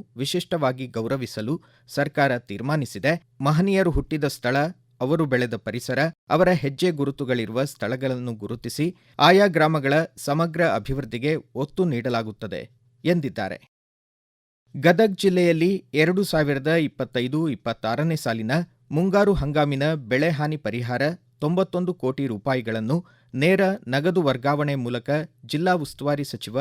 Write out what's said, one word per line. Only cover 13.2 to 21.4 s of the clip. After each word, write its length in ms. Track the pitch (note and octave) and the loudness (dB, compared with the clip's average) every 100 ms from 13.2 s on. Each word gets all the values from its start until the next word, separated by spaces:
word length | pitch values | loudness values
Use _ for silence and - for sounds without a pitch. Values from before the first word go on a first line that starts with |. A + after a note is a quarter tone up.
| C#3 - F#2+ - _ _ _ _ _ _ _ _ _ _ _ | 0 -4 -6 -8 _ _ _ _ _ _ _ _ _ _ _
ಗದಗ್ 400 | D3+ D3 F3+ A3 F#3+ | 0 4 6 4 4
ಜಿಲ್ಲೆಯಲ್ಲಿ 520 | G3 F3+ F3 D#3+ F3 G3 - | 2 4 4 4 2 0 -2
ಎರಡು 280 | D3 D#3+ F3+ | 2 2 2
ಸಾವಿರದ 480 | G3 D#3+ C#3+ C#3 C#3+ | 2 2 2 0 2
ಇಪ್ಪತ್ತೈದು 720 | E3 D3 - B2+ B2+ B2 D3+ E3 | 2 0 -4 -4 -2 -2 0 -2
ಇಪ್ಪತ್ತಾರನೇ 680 | A#2 A#2 A2+ A2 A#2+ D#3+ D#3 | -2 -4 -4 -2 0 0 0
ಸಾಲಿನ 400 | B2+ A2+ A2 D3+ F3 _ - | -2 -2 0 0 -2 _ -4
ಮುಂಗಾರು 440 | D3 F#3+ G3 G#3 | 0 2 4 4
ಹಂಗಾಮಿನ 600 | F3 C3+ D3 D3 C#3 D3 | 2 2 0 0 0 0
ಬೆಳೆ 360 | D#3+ A2+ B2+ D#3+ | -2 0 0 2
ಹಾನಿ 260 | D3 D3+ D3+ | 0 -2 -4
ಪರಿಹಾರ 460 | G#2+ A#2 A#2+ B2 C#3+ F3+ _ - | -4 -4 -4 -2 -2 -4 _ -6